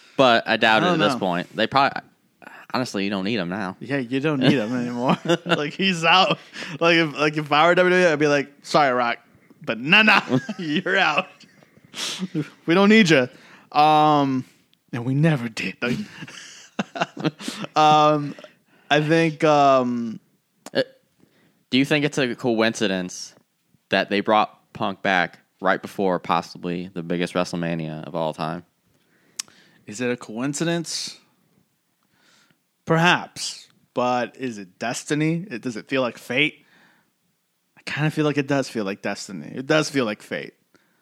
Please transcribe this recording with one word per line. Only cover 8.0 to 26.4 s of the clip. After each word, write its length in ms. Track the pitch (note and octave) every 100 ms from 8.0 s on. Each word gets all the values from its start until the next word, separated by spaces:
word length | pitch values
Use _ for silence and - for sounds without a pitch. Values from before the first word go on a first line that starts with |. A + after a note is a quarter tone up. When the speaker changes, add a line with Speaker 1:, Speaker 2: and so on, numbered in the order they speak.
| F3
Speaker 2:
E, 40 |
I'd 60 | D3
be 80 | D3+
like, 240 | C#3+ - _
"Sorry, 300 | - D#3+ C#3
Rock, 260 | B2 A#2+ - _ _ _ _
but 160 | D3 A2+
nah, 220 | C#3 G#3
nah, 200 | G#3+ G3 - B2 -
<laughs> 100 | G3+
you're 380 | D#3+ D#3 E3+ F#3+
out. 300 | E3 D3 - - - _ _ _ _ - - - F#3 D#3 - - -
We 80 |
don't 140 | F3 G3+
need 220 | A3 F3
you." 180 | C#3+ B2+ - - - _
Um, 720 | D3 D3+ D3+ D3+ D3 C#3 C3 - _ _ _ _
and 120 | A#2+
we 100 | B2
never 340 | C#3 E3 C#3 A#2
did. 280 | - - -
<laughs> 240 | B2 D#3 G#3 - - - - - - - - - - - D#3 - - G#3 - D#3
Um, 580 | D3+ D3+ D3+ D3+ C#3+ - - _ _ _ _
I 100 | D3
think, 440 | D3+ E3 E3 D#3
um, 760 | D#3 D3 C#3 C3+ B2 A#2+ A#2 G#2+ - _ _ _ -
Speaker 1:
Uh, 100 | - - _ _ _ _ _ _ _ _
do 80 | B2+
you 60 |
think 200 | C#3 D3+
it's 140 | C#3+ D3
a 160 | B2
coincidence 1000 | G#2+ B2+ A2 A2 - G#2+ F#2+ F2+ - - - _ _ _ _ _
that 200 | G2 E2+
they 100 | G2+
brought 520 | G#2 G#2+ - _ _
Punk 300 | - G#2+ F#2
back 360 | G#2 F#2 E2+ - _ _
right 200 | F#2+ F#2+
before 380 | - - F#2+ E2+
possibly 720 | - E2+